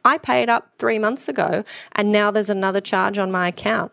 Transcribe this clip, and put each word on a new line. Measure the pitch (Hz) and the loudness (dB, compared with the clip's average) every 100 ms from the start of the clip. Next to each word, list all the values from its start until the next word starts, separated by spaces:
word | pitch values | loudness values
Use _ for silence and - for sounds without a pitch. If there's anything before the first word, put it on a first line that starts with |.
I | 247 311 | 2 2
paid | - 247 233 | 0 0 2
up | 233 - - | 0 -2 -4
three | 226 220 | -2 0
months | 214 269 - | 0 -2 -4
ago | 262 160 156 214 - - | -2 0 -2 -4 -14 -8
and | - 208 | -2 2
now | 208 208 | 4 2
there's | 208 196 | 2 0
another | 196 190 196 | 0 0 0
charge | 196 190 196 202 | 0 0 0 0
on | 185 | -2
my | 185 180 | 0 -2
account | 180 208 226 165 | -2 -2 -2 -4